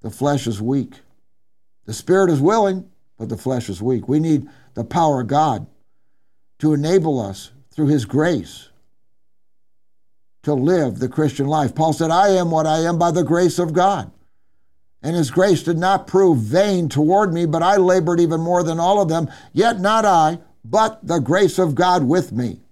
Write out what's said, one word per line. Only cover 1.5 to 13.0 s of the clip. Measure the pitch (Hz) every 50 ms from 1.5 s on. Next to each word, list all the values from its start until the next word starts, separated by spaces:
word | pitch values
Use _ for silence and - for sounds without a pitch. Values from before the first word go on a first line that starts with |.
| _ _ _ _ _ _ _
The | - 131
spirit | - - - 180 190 196 185
is | 160 139
willing, | 139 175 220 226 208 196 190 185 185 - _ _ _ _ _
but | _ 113 110
the | 113 98
flesh | - 131 131 123 113 -
is | 98 87
weak. | 107 123 131 113 - -
We | 135 156
need | 160 165 156 139 - - - - - - -
the | - 113
power | - - 175 165 156 143 131
of | 123 104
God | 139 147 156 151 120 101 151 - _ _ _ _ _ _ _ _ _ _ _ _ _ _ _ _ _ _
to | - 156 151
enable | 143 147 156 180 190 156 160 143 127
us | 110 98 98 - - - - - - _
through | - - 156
his | 139 151 143 113
grace | - - 139 151 175 175 120 90 - - - - _ _ _ _ _ _ _ _ _ _ _ _ _ _ _ _ _ _ _ _ _ _ _ _ _ _ _ _ _ _ _ _ _ _ _
to | - 151
live | 151 131 127 156 185 175 151 123 - -
the | 127 127
Christian | - - 156 139 - - 139
life. | 139 151 151 143 - -
Paul | - 160 160 151
said, | 151 165 160
"I | 165 180 202 202
am | 190 185 180 170
what | 160 160 156
I | 156 156 160
am | 165 170 175
by | 165